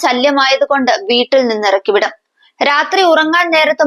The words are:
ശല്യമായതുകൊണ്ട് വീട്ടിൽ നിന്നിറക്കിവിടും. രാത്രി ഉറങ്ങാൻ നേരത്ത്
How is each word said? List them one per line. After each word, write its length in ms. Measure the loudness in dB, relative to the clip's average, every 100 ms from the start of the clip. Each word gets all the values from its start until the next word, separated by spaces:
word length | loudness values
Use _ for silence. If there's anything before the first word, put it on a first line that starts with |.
ശല്യമായതുകൊണ്ട് 880 | -2 0 0 0 0 0 0 -2 0 -2 0
വീട്ടിൽ 320 | -2 2 0 0
നിന്നിറക്കിവിടും. 600 | -2 0 -2 0 -2 -2 -6 _ _ _ _
രാത്രി 420 | -2 0 -2 0 2
ഉറങ്ങാൻ 340 | 2 2 0 0 0
നേരത്ത് 300 | 0 0